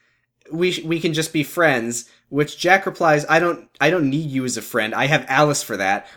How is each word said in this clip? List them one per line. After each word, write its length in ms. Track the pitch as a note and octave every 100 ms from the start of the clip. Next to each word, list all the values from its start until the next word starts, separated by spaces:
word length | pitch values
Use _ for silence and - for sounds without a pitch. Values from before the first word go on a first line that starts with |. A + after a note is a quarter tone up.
| _ _ _ _ -
"We 180 | D#3+ F3+
sh-, 120 | -
we 160 | D#3+ E3
can 120 | E3+
just 180 | D#3 D#3
be 100 | D#3
friends," 640 | C#3+ - E3 B2+ A2+ A#2+ - _ _
which 280 | C3+ D3 -
Jack 280 | E3+ F#3+ F#3+
replies, 400 | - E3+ D3+ D3
"I 120 | D#3+
don't, 280 | F3 D#3+ - -
I 100 | D3
don't 180 | F#3 C#3
need 220 | C#3+ D#3
you 140 | C3
as 120 | B2+ A#2
a 60 |
friend. 320 | - A#2+ G#2+
I 120 | A2 C3+
have 180 | C#3+ B2
Alice 360 | C3+ D3+ C#3+
for 120 | - G#2
that," 300 | F#2+ G#2 -